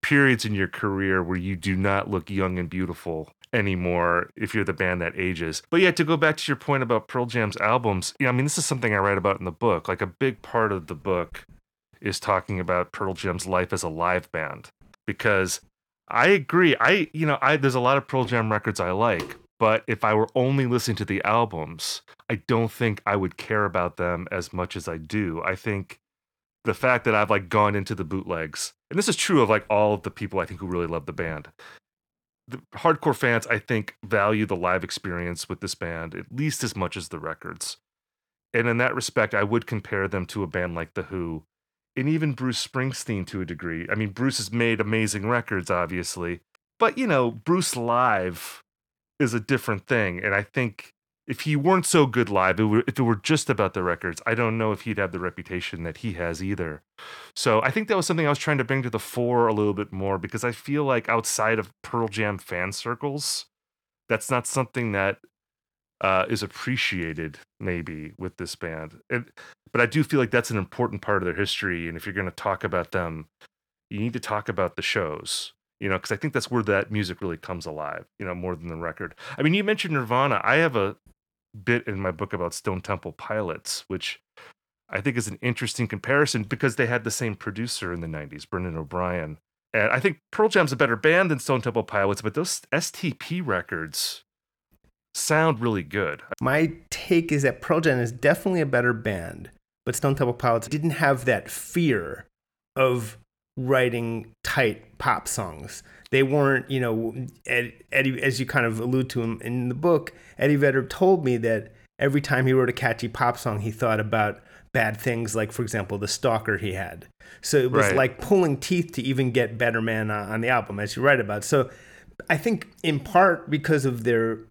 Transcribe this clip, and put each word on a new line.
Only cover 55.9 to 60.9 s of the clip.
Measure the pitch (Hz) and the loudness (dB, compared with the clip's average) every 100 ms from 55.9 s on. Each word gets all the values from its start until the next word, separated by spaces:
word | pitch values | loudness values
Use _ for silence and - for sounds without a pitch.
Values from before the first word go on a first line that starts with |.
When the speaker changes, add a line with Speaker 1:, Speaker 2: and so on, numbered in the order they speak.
| 78 | -8
Speaker 1:
he | 113 | -8
has | 85 85 80 | -4 -4 -4
either. | 95 98 82 76 _ _ - - - - | -6 -4 -6 -8 _ _ -20 -18 -16 -2
So | - 110 | 4 4
I | 131 | 4
think | 214 214 | 0 0
that | 202 | 0
was | 170 | 2
something | 165 151 | 2 2
I | |
was | 143 | 0
trying | - 143 | 0 0
to | |
bring | 120 135 | 2 0
to | 123 | 0
the | 110 | -4
fore | - - 120 123 117 | -4 -2 2 4 4
a | |
little | 107 104 98 | 4 2 0
bit | 101 | -4
more, | 95 98 98 | -4 -2 -2
because | 92 110 | -4 -4
I | 123 | -4
feel | 117 - 143 | -4 -4 -2
like | 143 | 2